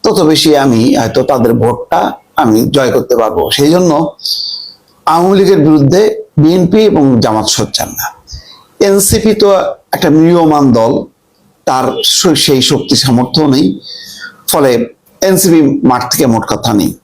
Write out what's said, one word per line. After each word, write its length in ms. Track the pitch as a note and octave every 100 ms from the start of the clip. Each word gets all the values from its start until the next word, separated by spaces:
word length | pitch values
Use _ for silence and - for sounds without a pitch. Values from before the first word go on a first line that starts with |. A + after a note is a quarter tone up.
তত 160 | - G3+
বেশি 380 | D#3 D3+ D#3+ D3
আমি 380 | C#3 A2+ B2 C#3
হয়তো 280 | A#2 -
তাদের 300 | B2+ C3+ A#2
ভোটটা 580 | A#2 A2+ A#2+ - E3+ G#3 - _ -
আমি 300 | B2+ G#2+ B2
জয় 220 | C#3 C3
করতে 240 | G#2+ - A#2+
পারবো। 360 | A2 - D2
সেই 200 | - C#3+
জন্য 440 | F3 F3+ D3 E3+ - - - - - - _ _ _ -
আওয়ামী 320 | D#3+ F3+ G3
লীগের 200 | F#3+ F#3+
বিরুদ্ধে 680 | D3 D#3 C#3 F3 G#3+ - - -
বিএনপি 460 | D3+ F3+ E3+ G#3+
এবং 360 | G#3+ E3 C#3 A#2+
জামাত 260 | A#2+ A2 G#2+
সোচ্চার 420 | - A2 - -
না। 320 | - - - _ - - - _ _
এনসিপি 540 | G3+ G3 G3 A3 A3
তো 240 | G#3+ G3+ F#3+ - - _
একটা 180 | D3 E3+
ম্রিয়মাণ 640 | D#3 E3 F3 D#3+ D3 C#3
দল, 300 | A2+ A2+ D3+ - _ _ _ _ _ -
তার 380 | C3 B2+ -
স-, 320 | - - F#3 C#3+
সেই 260 | - C3+
শক্তি 340 | C3 C#3+ - C3
সামর্থ্য 460 | C3+ A#2 B2 -
নেই। 380 | D3+ C3+ A#2+ F#2 - - - - - - -
ফলে 440 | E3+ C#3 A#2 A#2 - _ _
এনসিপি 400 | F#3+ F#3 F#3 E3 C#3+ - B2+
মাঠ 240 | B2 B2
থেকে 140 | - C3+
মোট 180 | A2+ -
কথা 260 | G#2+ A2+
নেই। 200 | G#2 D#2 -